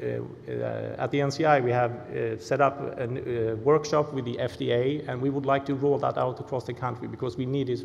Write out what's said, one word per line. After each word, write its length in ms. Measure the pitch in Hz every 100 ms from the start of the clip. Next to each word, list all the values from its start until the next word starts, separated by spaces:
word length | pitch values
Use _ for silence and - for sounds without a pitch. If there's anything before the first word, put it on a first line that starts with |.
| 123 117 120 117 -
uh, 40 |
uh, 520 | 120 117 113 110 110
at 60 | 127
the 80 | 143
N 120 | 139
C 140 | 135 156
I. 140 | 143
We 120 | 123
have, 200 | 123 120
uh, 480 | 117 - 131 117 110
set 220 | - 135
up 180 | 139 135
a, 760 | 127 - 120 127 - 120 113
a 20 | 110
workshop 580 | 127 151 151 151 151
with 120 | 135 120
the 140 | 117
F 180 | 123 -
D 140 | 131
A, 320 | 120 131 151 147
and 120 | 127
we 120 | 135
would 160 | 139 139
like 180 | 139 139
to 80 | 135
roll 220 | 143 143
that 200 | 135 127
out 220 | 127 123
across 260 | - 131 123
the 80 |
country 340 | 120 123 120 117
because 280 | 113 127 117
we 80 | 127
need 240 | 139 127
it 140 | 120